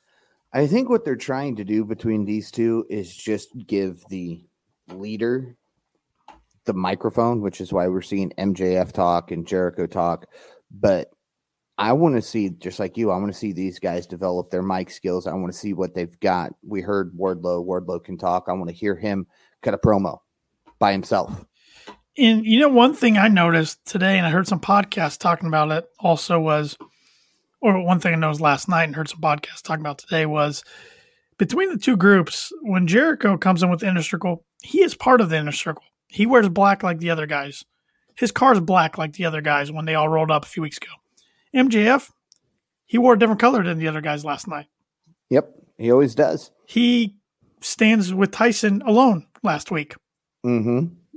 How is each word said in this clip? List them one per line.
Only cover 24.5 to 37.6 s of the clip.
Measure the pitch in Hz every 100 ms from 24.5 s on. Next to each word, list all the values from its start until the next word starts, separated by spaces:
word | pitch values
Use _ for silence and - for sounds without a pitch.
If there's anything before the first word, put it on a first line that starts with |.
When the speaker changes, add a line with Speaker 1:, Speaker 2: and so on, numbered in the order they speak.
| 185
Speaker 2:
podcasts | - 202 202 196 151 -
talking | 175 165 165
about | 156 151
it | 156 - _
also, | 180 156 - 170
was, | 156 151 147 - - _ _ _ _ _ _ _
or | 233 185
one | 175 180
thing | 175
I | 160
noticed | 160 151
last | 151 139 -
night | 165
and | 160 147
heard | 147
some | 160
podcasts | 156 147 - -
talking | - 160
about | 151 139
today | - 165
was, | 156 151 147 143 - - - _ _ _ _ -
between | 185 320 381
the | 233
two | -
groups, | 202 196 190 160 - - 320
when | 233 185 165
Jericho | 214 320 294 208 185
comes | 190 175
in | 180
with | 170
the | 202
Inner | 180
Circle, | 156 165 180 170 _ _
he | - 330
is | 349
part | - 254 247
of | 180
the | 156
Inner | 147
Circle. | - 170 147 _ _ _
He | -
wears | 226 247 202
black | 185 196 196
like | 185 165
the | 170
other | 160 151
guys. | 143 139 -